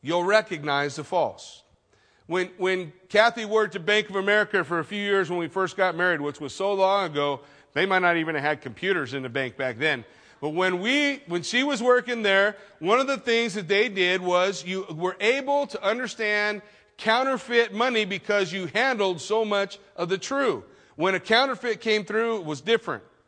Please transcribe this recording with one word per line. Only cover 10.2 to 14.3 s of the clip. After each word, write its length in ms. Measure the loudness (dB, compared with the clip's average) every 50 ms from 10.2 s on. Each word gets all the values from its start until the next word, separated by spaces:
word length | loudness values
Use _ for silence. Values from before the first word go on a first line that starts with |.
| -20 -20 -18 _
But 100 | -8 -4
when 280 | -2 0 0 0 0 0
we, 420 | -2 0 0 2 0 0 -2 -4 -8 -6
when 160 | -6 -6 -4
she 200 | -2 0 0 0
was 200 | 0 0 0 4
working 380 | 4 4 4 2 -2 -6 -2
there, 340 | 2 2 4 4 4 2 0 -4 -18 -20 -16 _
one 220 | 0 2 2 2
of 60 | 4 2
the 100 | -2 -2
things 380 | 0 0 0 2 2 0 -2
that 120 | -6 -2 2
they 220 | 2 2 2 2
did 320 | 2 0 2 2 2 2
was 420 | 0 2